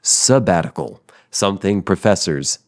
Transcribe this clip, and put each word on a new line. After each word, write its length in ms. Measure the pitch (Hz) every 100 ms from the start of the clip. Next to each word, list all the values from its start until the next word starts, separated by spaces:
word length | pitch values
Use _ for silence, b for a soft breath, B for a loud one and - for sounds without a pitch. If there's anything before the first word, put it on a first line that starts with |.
sabbatical, 1000 | - - - 135 98 85 80 - 78 92 _ b b
something 500 | - 101 98 98 101
professors 760 | 90 95 110 95 - 73 69 -